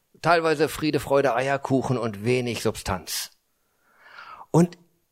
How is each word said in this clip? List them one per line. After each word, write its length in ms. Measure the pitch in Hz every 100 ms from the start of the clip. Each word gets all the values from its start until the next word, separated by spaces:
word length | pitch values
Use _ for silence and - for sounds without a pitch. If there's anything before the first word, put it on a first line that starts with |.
| _ _
teilweise 460 | 160 170 165 147 151
Friede, 320 | - 156 147
Freude, 340 | - 139 135
Eierkuchen 640 | 117 135 139 - 131 120 123
und 280 | 113 101 107
wenig 360 | 127 120 110
Substanz. 680 | 113 - - 92 - - - _ _ _ _ _ _ _ - - - - -
Und 260 | 151 175 - _ _ _